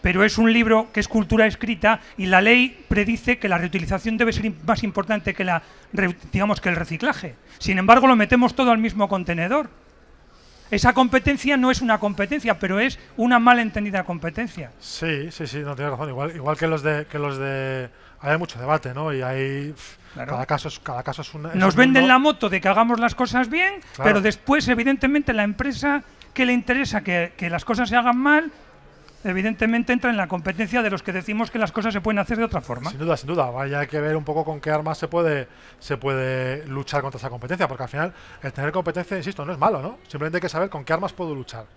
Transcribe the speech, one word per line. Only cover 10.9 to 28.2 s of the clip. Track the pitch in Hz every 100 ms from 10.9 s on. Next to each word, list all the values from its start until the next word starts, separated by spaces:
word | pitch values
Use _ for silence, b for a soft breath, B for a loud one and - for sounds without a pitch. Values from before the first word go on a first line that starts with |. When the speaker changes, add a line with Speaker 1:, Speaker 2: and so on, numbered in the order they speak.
Speaker 1:
competencia | 254 247 262 269 285 269 277
no | 254
es | 254
una | 247 214
competencia, | 208 185 202 294 233 190
pero | 190 190
es | 262 - B -
una | 240 247
malentendida | 233 240 226 214 208 190
competencia. | 180 175 165 165 226 175 127 -
Speaker 2:
Sí, | - - 165 147 156
sí, | - 151
sí, | 139
no, | 143 139
tienes | 143
razón. | 127 151
Igual, | 127 147 165
igual | 135 151
que | 165
los | 156
de, | 147 151 151
que | 151
los | 143 135
de, | 139 135 135 131 123 b b b
hay | 139 160
mucho | 175 117
debate, | 127 156 131 127
¿no? | 156
Y | 135
hay, | 127 131 135 139 143
pf, | 147 - - -
Speaker 1:
Claro. | - 127
Speaker 2:
cada | 123 131
caso | 147 156
es, | -
cada | - 123
caso | 127 139
es | -
una, | 151 156
es | 185
Speaker 1:
Nos | 190 175
Speaker 2:
un |
Speaker 1:
venden | 262 262
Speaker 2:
mundo. | 262
Speaker 1:
la | 254
moto | 294 - 208
de | 190
que | 190
hagamos | 196 233 233
las | 233 -
cosas | 247 247 240
bien, | 311 381 403 B -
Speaker 2:
Claro. | 220
Speaker 1:
pero | 202
después, | 208 202 - 294 254
evidentemente, | 240 254 277 269 294 277
la | 226
empresa | 208 202 269 247 285 285 - B B
que | - 247
le |
interesa | 247 - 247 277 220
que, | 202 175 170 -
que | 175
las | 170
cosas | - 226 240
se | 240
hagan | 240
mal, | 247